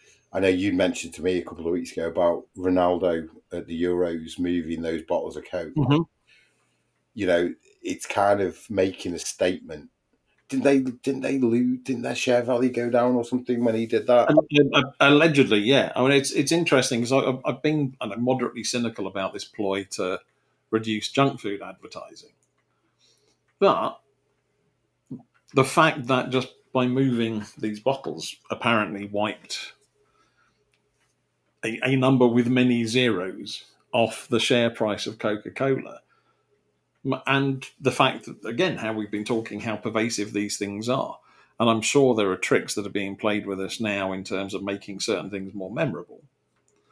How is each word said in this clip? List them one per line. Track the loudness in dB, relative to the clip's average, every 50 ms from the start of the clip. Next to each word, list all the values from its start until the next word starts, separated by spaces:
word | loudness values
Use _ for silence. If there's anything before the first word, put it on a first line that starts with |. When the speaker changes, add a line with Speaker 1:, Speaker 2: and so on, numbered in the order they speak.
| _ _ _ _ _ _
Speaker 1:
I | -4 0
know | 2 2
you | 2 2 2 0 2
mentioned | 2 2 2 0 -2 -8 -12 -10
to | -4 -2
me | 0 0 0
a | -2
couple | -6 -10 -8 -4
of | -2 -2
weeks | -2 -4 -6 -8
ago | -6 -6 -4
about | 0 2 2 2 2 0 -4 -12 -10
Ronaldo | -4 0 2 2 4 4 4 2 2 2 0 0 0 -4 -8 -14 -20 _ -12 -10
at | -10 -10
the | -8 -6 -2 0
Euros | 0 2 0 0 -2 -2 -6 -8 -10 -8 -4
moving | -2 -2 0 -2 -2 -4 -6 -6 -4
those | -4 -4 -6 -4
bottles | -2 -4 -2 -4 -4 -10 -12
of | -12 -8
Coke. | -8 -8 -8 -6 -2
Speaker 2:
Mm-hmm. | -2 2 2 2 2 0 -2 _ _ _ _ _ _ _ _ _ _ _ _ _ _ _ _ _ _ _ _ -8
Speaker 1:
You | -4 0
know, | 2 2 4 2 0 -4 -8 _ _ _ _
it's | -10 -8 -8 -8 -8
kind | -4 0 2 4 4 4 2 2
of | -2 -4 -6 -12 -4
making | 0 2 2 0 0 -4 -8 -8 -8
a | -8
statement. | -8 -8 -4 -2 0 0 -2 -2 -8 -12 -14 -14 -16 -18 _ _ _ _ _ _ _ _ _ _ _ -8
Didn't | -4 0 2
they, | 4 4 4
didn't | 2 0 -6 -6 -4 -4 -4 -4 -4
they | -4 -2 0
lose, | 2 2 2 2 2 0 0 -2 -4
didn't | -6 -6 -4 -4
their | -6 -4
share | -2 0 2 2 2 2
value | 2 0 2 2 0
go | 0 0 -2 2
down | 2 2 4 4 2
or | 2 0
something | 0 -2 -4 -2 0 0 0 2
when | 2 2
he | 2 0
did | 0 0 0 4 6
that? | 6 6 6 6
Speaker 2:
And, | 4 4 2 2 4 4 4 4 4
uh, | 2 2 2 2 4
allegedly, | 6 6 6 6 6 6 6 4 4 6 4 2
yeah. | 4 4 4 4 2 2 0
I | 2 4
mean, | 4 4
it's, | 4 2 0 0
it's | -2 0 2 2
interesting | 0 2 4 4 4 4 4 0 -2
'cause | 0 2 2
I, | 2
I've, | 2 2 -2 -2 -2
I've | -4 -4 -2 -2
been, | -2 0 0 -2 -4 -4 -8
I | -10
don't | -8 -6 -2
know, | 0
moderately | 0 0 0 -2 -4 -6 -6 -6
cynical | -4 -4 -2 -4 -4 -4 -6 -8
about | -6 -6 -4 -6 -6 -6
this | -8 -14
ploy | -12 _ -4 -2 -2 -2 -2 -4 -6 -6
to | -6 -4 -4 -4 -6 -8 _ _ _ _ _ _ _ _ -2
reduce | -2 -2 -2 -2 -4 -4 -4 -4
junk | 0 2 2 2 0 -4
food | -8 -8 -8 -8 -10
advertising. | -14 -16 _ -20 -18 -18 -18 -18 -18 -20 -20 -20 -20 _ _ _ _ _ _ _ _ _ _ _ _ _ _ _ _ _ _ _ _ _ _ _ _ _ 2
But | 4 4 4 4 0 -4 -6 -8 _ _ _ _ _ _ _ _ _ _ _ _ _ _ _ _ _ _ _ _ _ -18 -18 -18 -20 _ _ _ _ _ 2
the | 2 2
fact | 4 4 4 4 4 4 0 -2 0
that | 0 0 0 0
just | -2 -2 -2 -4 -10 _ _ _ -2
by | 0 0
moving | 0 2 2 0 2 0 0 -2 -2 -4 -6 -8 -10 -10
these | -8 -6 -6 -6 -4
bottles | -2 -2 -2 -2 -4 -10 -10 -10 -10 -12 -12 -12 _ -10
apparently | -6 -2 0 2 2 2 2 -2 -4 -8 -10
wiped | -8 -4 -4 -4 -4 -4 -8 -12 -14 -12 -12 -12 -14 -18 _ _ _ _ _ _ _ _ _ _ _ _ _ _ _ _ _ _ _ _ _ _ _ _ _ _ _ _ _ _ _ _ _ _ _ _ _ -8
a, | -6 -6 -4 -2
a | 0 0
number | 2 4 4 6 6 6
with | 6 6 4 4 4
many | 4 4 4 4 4 2 0
zeros | 0 2 2 2 2 2 0 -4 -6 -8 -10 -12 -12 -14 -14 -16 -18 _ _ _ _ 0
off | 2 2 2 0 -6 -6 -2
the | 0 0
share | 2 2 2 2 2 2
price | 0 -2 -2 -2 -2 -4 -6
of | -10 -8 -6
Coca-Cola. | -4 -4 -4 -4 -8 -10 -6 -4 -2 0 0 -2 -4 -10 -16 -20 _ _ _ _ _ _ _ _ _ _ _ _ _ _ _ _ _ _ _ _ -6
M-, | -4 -4 -4 -2
and | 0 0 0 0 0 -2 -4 -8 -14 _ -4
the | -2 0 2
fact | 2 2 2 0 -2 -10
that, | -16 -16 -14 -10
again, | -8 -4 -2 -2 -2 -2
how | -4 -6 -6 -4
we've | -6 -6 -6
been | -6 -6 -4
talking, | -2 -2 -2 -4 -6 -8 -8
how | -6 -6 -6
pervasive | -6 -6 -4 -2 0 0 0 -2 -4 -6 -4 -4
these | -4 -4 -4 -4 -6
things | -6 -6 -6 -6 -4 -2
are. | -2 -2 -2 -4 -8 -14 _ _ _ _ _ _ _ 0
And | 2 2
I'm | 2 2
sure | 2 2 4 6 6 6 6
there | 4 2 2
are | 0
tricks | 0 0 2 2 2 2 0 -6
that | -6 -6
are | -4
being | -4 -6 -6 -6 -6
played | -4 -2 0 0 0 -2
with | -4 -6 -6
us | -6 -6 -6 -4
now | -4 -2 -2 -2 -2 -4 -4
in | -6 -8
terms | -6 -6 -6 -4 -4 -6
of | -6 -6
making | -6 -6 -6 -8 -12 -12 -6
certain | -4 -2 -2 -2 -4 -6
things | -8 -10 -10 -10 -10
more | -10 -10 -8 -4
memorable. | -4 -4 -2 -4 -6 -10 -14 -18 -20 _ _ _ _ _ _ _ _ _ _ _ _ _ _